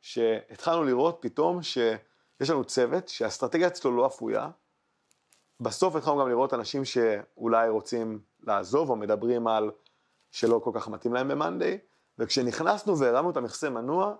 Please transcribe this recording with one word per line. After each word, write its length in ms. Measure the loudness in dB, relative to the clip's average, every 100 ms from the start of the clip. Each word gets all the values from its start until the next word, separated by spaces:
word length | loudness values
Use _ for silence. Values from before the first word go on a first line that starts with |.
שהתחלנו 840 | -8 0 2 0 -4 -6 -2 0
לראות 340 | 2 2 2 0
פתאום 420 | -8 0 0 0
שיש 880 | -4 0 0 0 _ _ _ _ -2
לנו 140 | 0
צוות 440 | 0 2 2 2 -4
שהאסטרטגיה 580 | -6 -6 -2 -2 2 0
אצלו 300 | 0 -2 2
לא 100 | 2
אפויה. 420 | 0 -4 -4 -4 -12 _ _ _ _ _ _ _ _ _ _
בסוף 360 | -6 0 0 2
התחלנו 220 | 0 2
גם 100 | 2
לראות 260 | 2 2
אנשים 300 | 0 -4 -4
שאולי 840 | -2 2 2 2 -4 -6 0 2 4
רוצים 520 | 0 -2 -6 -4 -8 -14 _
לעזוב 480 | -2 -2 0 0 0
או 60 | -2
מדברים 500 | 0 0 2 0 2
על 240 | 0 0 -4 _ _ _ _ _
שלא 300 | -2 2 2
כל 60 | 2
כך 140 | -4 -6
מתאים 260 | -6 -2
להם 140 | -2 -2
במאנדיי, 500 | -2 -2 -2 -2 -4 _ _ _ -8
וכשנכנסנו 800 | -2 0 0 -2 0 0 0 2
והרמנו 320 | 4 4 2
את 60 | -2
המכסה 340 | -6 -6 -6
מנוע 440 | -4 -2 -2 -2